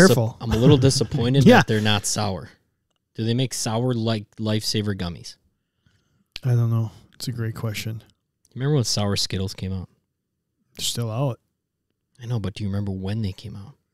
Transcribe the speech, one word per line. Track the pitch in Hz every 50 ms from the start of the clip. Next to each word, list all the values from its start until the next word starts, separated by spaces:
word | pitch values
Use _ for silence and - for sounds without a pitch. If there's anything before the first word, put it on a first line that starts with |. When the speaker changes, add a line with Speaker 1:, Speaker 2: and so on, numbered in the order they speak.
| 170 190
Speaker 1:
Careful. | 120 120 117 110 - -
Speaker 2:
I'm | 117 117 110
a |
little | 110 117 139 151
disappointed | 135 131 135 135 - - - - 143 117 120 135 139 131
Speaker 1:
<laughs> |
Yeah. | 202 247 220
Speaker 2:
that | 165 -
they're | 113 107
not | 107 107 107 101 -
sour. | - - - 107 104 95 82 69 - - _ _ _ _ _ _ _ _ _ _ _ _
Do | - 113
they | 113 117
make | 123 135 123 -
sour, | - - 120 110 113 123 127 127
like, | 117 110 113 113 110 101 - _
Lifesaver | - 110 107 107 107 107 - - 113 104 107 101
gummies? | 95 92 87 85 65 - - - _ _ _ _ _ _ _ _ _ _ _ _ _ _ _ _ _ _ _ - - -
Speaker 1:
I | 131
don't | 120 117 117 113
know. | 113 113 113 110 - - - _ _
It's | - - -
a | 117
great | 117 113 113 113
question. | - - 113 107 - - 110 110 113 - _ _ _ _ _ _ _ _ _ -
Speaker 2:
Remember | 123 127 139 151
when | 147 110
sour | - - - 104 101 101
Skittles | 95 - - - 95 95 95 -
came | - - 92 95
out? | 95 87 - _ _ _ _ _ _ _ _ _ _ _ _ _ _ _ _ _
Speaker 1:
They're | - -
still | - - - 120 113
out. | 107 117 143 139 117 - _ _ _ _ _ _ _ _ _ _ _ _ _ _ _ -
Speaker 2:
I | 123
know, | 117 123 113
but | 95 92 -
do | - 107
you | 98
remember | 98 101 101 101 95
when | 95 92 95 104 113 110
they | 95 92
came | - - 113 98
out? | 101 101 - - _ _ _